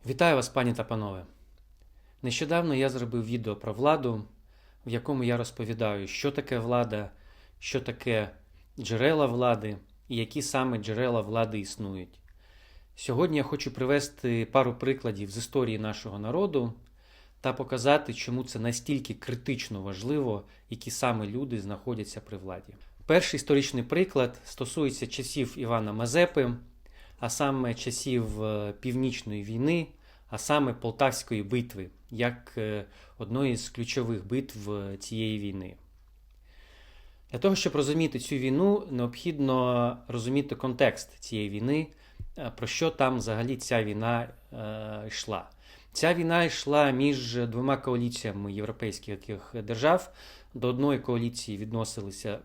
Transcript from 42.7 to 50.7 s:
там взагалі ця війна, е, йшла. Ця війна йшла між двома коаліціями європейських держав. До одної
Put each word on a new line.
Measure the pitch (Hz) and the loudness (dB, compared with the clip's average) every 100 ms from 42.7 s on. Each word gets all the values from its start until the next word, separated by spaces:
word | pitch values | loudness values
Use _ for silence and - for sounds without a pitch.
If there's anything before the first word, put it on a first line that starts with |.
| - 165 | 0 0
там | 160 131 127 | 4 2 2
взагалі | 107 110 120 127 | 0 -2 0 -4
ця | - 120 | 0 2
війна, | 107 104 113 117 120 - - | 2 0 0 0 -2 -12 -16
е, | 117 107 107 107 107 107 | -10 -8 -8 -8 -8 -8
йшла. | - - 98 - - - - - | -8 -4 -6 -6 -20 -20 -20 -12
Ця | - 160 | 0 2
війна | 175 165 170 | 4 4 4
йшла | 170 - - 147 143 | 4 0 2 6 6
між | 127 143 135 120 120 | 6 4 2 -2 -2
двома | 120 113 131 131 | -2 0 0 0
коаліціями | 131 123 120 120 113 101 101 | 0 0 0 -2 -6 -4 -6
європейських | 101 104 107 113 95 - 101 - 101 - 117 | -4 -6 -4 -6 -6 -8 -10 -8 -10 -8 -10
держав. | 104 113 147 180 - - - - - | -4 4 6 6 2 -18 -20 -20 -16
До | 123 | -2
одної | 123 | 0